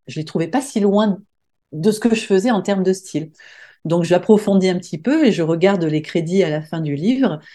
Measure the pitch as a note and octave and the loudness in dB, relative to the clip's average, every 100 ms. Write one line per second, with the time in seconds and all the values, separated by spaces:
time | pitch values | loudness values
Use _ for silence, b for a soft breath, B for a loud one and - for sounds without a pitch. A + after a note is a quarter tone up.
0 | - D#3 D#3 E3 E3 B3+ C#4 G#3+ G3+ G3+ | -12 -10 -6 -4 -2 -2 -2 0 2 2
1 | G#3+ F#3 - _ _ _ _ D3+ F#3+ G#3+ | 2 -2 -8 _ _ _ _ -2 0 2
2 | A#3 A3+ - F#3+ A#3 G#3+ F3+ G3 F#3 F#3 | 0 0 0 0 2 0 0 0 0 -2
3 | - D#3 D#3 B B B B B D#3 F3 | -4 -8 -8 B B B B B -2 -2
4 | E3+ F3 F3+ G#3 G3+ G3 F#3 F3+ - E3 | 2 2 4 4 4 2 2 -2 -6 -6
5 | A#3+ D#4 C4+ D#3+ D#3+ E3 F#3+ G3 D#3+ D#3 | -2 2 2 2 0 2 2 2 0 -2
6 | D#3 E3+ E3 F#3+ E3 D3+ D#3 E3 D3+ C#3+ | -2 -4 0 0 0 -2 -6 -6 -4 -2
7 | F#3+ C4 A#3 D#3 B | 0 0 0 -2 B